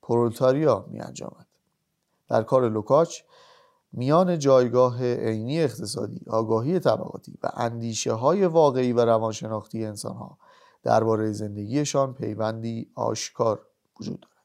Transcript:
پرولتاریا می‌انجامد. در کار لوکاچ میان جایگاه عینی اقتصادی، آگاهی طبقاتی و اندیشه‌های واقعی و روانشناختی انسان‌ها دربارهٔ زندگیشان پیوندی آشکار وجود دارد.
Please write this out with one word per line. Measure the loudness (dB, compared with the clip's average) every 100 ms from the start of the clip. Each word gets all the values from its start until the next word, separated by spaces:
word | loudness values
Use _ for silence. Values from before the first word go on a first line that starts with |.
پرولتاریا | 0 2 2 2 2 4 4 2 -2
می‌انجامد. | -14 -12 -12 -14 -16 -20 _ _ _ _ _ _ _ _
در | 0
کار | 2 2 2
لوکاچ | -2 2 2 2 -2 _ _ _ _ _ _ _
میان | -6 2 4 4 2
جایگاه | 4 6 4 4 2 2
عینی | -2 -2 -2 -4 -4 -2
اقتصادی، | -2 -4 -10 -8 -8 -10 -4
آگاهی | -4 0 -2 0 0
طبقاتی | 0 0 -2 -12 -16 -8
و | -8
اندیشه‌های | -4 -4 -4 -8 -4 -2 0 0 2 2
واقعی | 6 4 4 0
و | 4
روانشناختی | 4 4 2 -6 -6 -8 -8 -8
انسان‌ها | -8 -8 -10 -12 -16 -20 _ _ _ _
دربارهٔ | 2 2 4 0 0
زندگیشان | -4 -8 -8 -4 -4 -2 -2 -2
پیوندی | -4 -8 -4 -4 -4 -6 -8 -10
آشکار | -6 -4 -4 -8 _ 0 0 _ _ _ _
وجود | -12 -12
دارد. | _ _